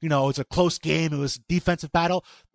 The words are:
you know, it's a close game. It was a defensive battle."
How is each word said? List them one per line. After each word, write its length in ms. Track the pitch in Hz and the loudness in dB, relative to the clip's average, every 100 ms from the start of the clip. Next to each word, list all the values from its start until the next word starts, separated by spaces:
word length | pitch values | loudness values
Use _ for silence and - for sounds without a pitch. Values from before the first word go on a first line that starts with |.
you 80 | 160 | -2
know, 180 | 143 135 | 2 2
it's 100 | 139 | -2
a 40 | 131 | -2
close 320 | - 175 - | 2 2 2
game. 340 | 160 156 160 | 0 0 0
It 40 | 147 | -2
was 200 | 139 - | -4 -6
a 20 | - | -2
defensive 440 | 175 - 170 151 | -2 0 -2 -2
battle." 320 | 170 170 180 - - _ | 0 0 -2 -6 -18 _